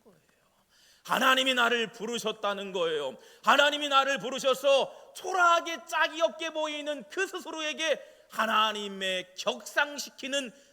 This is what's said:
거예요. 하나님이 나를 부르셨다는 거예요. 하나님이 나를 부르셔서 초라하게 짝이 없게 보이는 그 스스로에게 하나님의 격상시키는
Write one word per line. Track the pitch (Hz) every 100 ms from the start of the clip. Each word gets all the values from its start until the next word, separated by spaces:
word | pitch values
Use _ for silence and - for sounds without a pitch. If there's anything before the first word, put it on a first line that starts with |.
거예요. | 226 80 _ _ _ _ _ _ _ _
하나님이 | - 202 262 262 262
나를 | 254 233 240 220
부르셨다는 | - 214 233 214 220 202 196 202
거예요. | 185 165 151 135 113 - -
하나님이 | 208 269 294 294 294
나를 | 277 262 277
부르셔서 | 220 262 269 254 277 269 208 - - -
초라하게 | 370 370 349 339 339 330 -
짝이 | 330 320 311
없게 | 330 320 330
보이는 | 311 311 294 294 285 214
그 | - 370
스스로에게 | 370 466 320 302 294 320 262 - - _
하나님의 | - 220 214 220 208 202 196 190 185 180 -
격상시키는 | 202 240 - 320 294 285 - - 262 277 254 - _